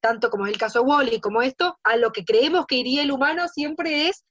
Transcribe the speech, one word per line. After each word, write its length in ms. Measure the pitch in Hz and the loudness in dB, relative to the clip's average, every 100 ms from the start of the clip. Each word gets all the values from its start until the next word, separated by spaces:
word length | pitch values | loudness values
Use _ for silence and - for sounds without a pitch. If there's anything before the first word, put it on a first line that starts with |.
tanto 260 | 226 226 233 | 0 0 -2
como 180 | 202 202 | -2 -4
es 60 | |
el 60 | 220 | -2
caso 220 | 220 240 | -2 0
de 40 | |
Wall-E 360 | 254 294 262 226 | 2 2 2 -2
como 200 | 208 214 | -2 0
esto, 380 | 247 262 349 349 | -2 0 -4 -2
a 140 | 226 226 | 0 2
lo 160 | 226 | 2
que 120 | 220 | -2
creemos 420 | 170 220 285 349 277 | 0 2 4 0 0
que 100 | 254 | -2
iría 260 | 247 269 | 0 0
el 80 | 294 | 0
humano 380 | 269 277 330 349 | 0 0 0 -4
siempre 600 | 311 294 311 330 294 320 | -4 -6 -4 -2 0 -2
es 160 | 415 _ | -4 _